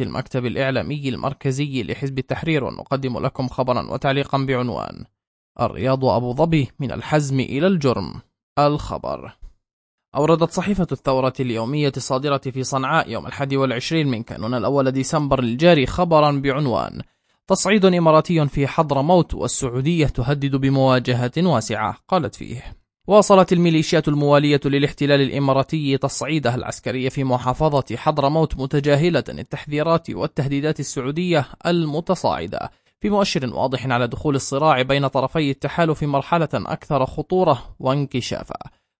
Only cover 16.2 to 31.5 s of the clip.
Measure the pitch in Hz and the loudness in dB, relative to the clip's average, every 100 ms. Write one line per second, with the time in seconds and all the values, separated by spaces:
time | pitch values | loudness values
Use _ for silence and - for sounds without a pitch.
16.2 | 147 143 139 131 143 98 55 50 - _ | 4 2 -2 -2 0 -2 -4 -8 -16 _
17.2 | _ _ - 190 185 214 190 180 165 156 | _ _ -2 0 2 4 4 4 6 6
18.2 | 156 165 143 - 139 - 156 139 143 185 | 4 2 2 0 -2 0 0 2 4 4
19.2 | 156 - 123 - 135 123 135 170 139 - | 4 -2 -4 -2 -4 -2 0 2 2 0
20.2 | 123 147 139 135 135 135 131 127 123 123 | -2 0 0 0 2 4 4 4 2 0
21.2 | 123 156 180 131 - 110 107 - - 185 | 0 0 2 2 0 -4 -4 -6 -2 -2
22.2 | 139 - - - - - _ _ - 208 | -2 -8 -14 -12 -14 -18 _ _ 4 6
23.2 | 190 196 185 180 175 160 - 170 156 147 | 8 6 6 4 4 2 2 0 2 2
24.2 | 143 143 147 143 143 139 139 - 143 143 | 4 4 4 2 2 0 0 0 2 2
25.2 | 135 139 139 135 131 160 147 135 135 - | 2 0 0 2 0 -2 0 0 -2 -4
26.2 | 135 156 123 127 - - 123 127 127 143 | -4 -2 0 -2 -6 -8 -6 -4 -4 -2
27.2 | 135 123 117 127 156 143 - 113 - 151 | 0 0 0 0 0 0 -2 -4 -2 0
28.2 | 135 160 160 - 135 147 143 143 175 156 | 2 2 0 -2 -2 0 2 2 4 0
29.2 | - 73 - 143 - 147 156 165 - 90 | -2 -8 -10 -12 -6 -2 0 0 -2 -6
30.2 | 143 - 139 139 151 160 143 - 127 147 | -6 -2 -2 -2 -2 -4 -6 -6 -4 -4
31.2 | 180 156 127 | 0 0 0